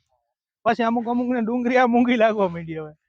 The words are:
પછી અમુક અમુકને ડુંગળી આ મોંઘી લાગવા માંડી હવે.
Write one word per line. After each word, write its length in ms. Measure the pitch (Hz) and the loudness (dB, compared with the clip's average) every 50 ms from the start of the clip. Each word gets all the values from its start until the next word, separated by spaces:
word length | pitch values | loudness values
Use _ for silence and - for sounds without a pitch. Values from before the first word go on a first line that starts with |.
| _ _ _ _ _ _ _ _ _ _ _ _ _ | _ _ _ _ _ _ _ _ _ _ _ _ _
પછી 180 | 226 233 226 233 | -2 0 0 0
અમુક 240 | 226 233 247 226 226 | -2 -2 -2 -4 -2
અમુકને 340 | 240 247 254 240 254 247 | -2 -2 -2 -2 -2 -2
ડુંગળી 360 | 226 208 240 247 240 240 262 247 | -2 -2 -4 -2 -2 0 2 4
આ 100 | 254 240 | 4 4
મોંઘી 280 | 233 240 247 240 254 | 4 2 4 2 4
લાગવા 320 | 233 214 226 214 220 196 180 | 4 2 2 2 2 -2 -2
માંડી 300 | 170 170 170 160 160 160 | -2 -6 -10 -10 -10 -10
હવે. 140 | 156 151 151 _ _ | -10 -12 -16 _ _